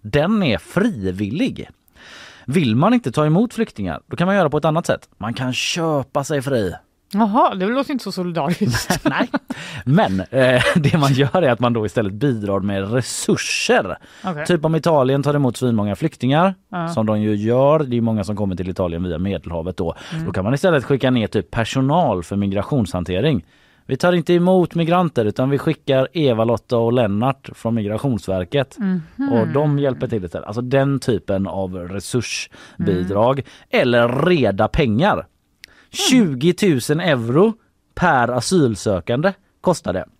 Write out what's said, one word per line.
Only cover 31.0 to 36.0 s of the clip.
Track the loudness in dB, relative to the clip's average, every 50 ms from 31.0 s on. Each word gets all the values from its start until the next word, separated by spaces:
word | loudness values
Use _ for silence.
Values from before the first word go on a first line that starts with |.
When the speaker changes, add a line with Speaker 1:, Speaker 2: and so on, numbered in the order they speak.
| 0 -2 -2 -2 -2 -2 -2 -2 -2
Speaker 1:
av | -4 -4 -4 -6 -6 -6
resursbidrag. | -10 -10 -8 -10 -10 -8 -4 -4 -4 -4 -4 -8 -10 -10 -12 -16 -20 -20 -20 -10 -4 -2 0 0 0 -2 -2 0 2 2 2 2 -2
Speaker 2:
Mm. | -6 -12 -18 -20 -12 _ 0 0
Speaker 1:
Eller | 2 4 4 4 2 2 2 0 2
reda | 2 2 2 2 0 2 2 0
pengar. | 0 2 0 0 2 2 2 2 2 0
Speaker 2:
Mm. | -2 -4 _ _ _ _ _ _ _ -20 _ _ _ _ _
Speaker 1:
Tjugotusen | -8 -4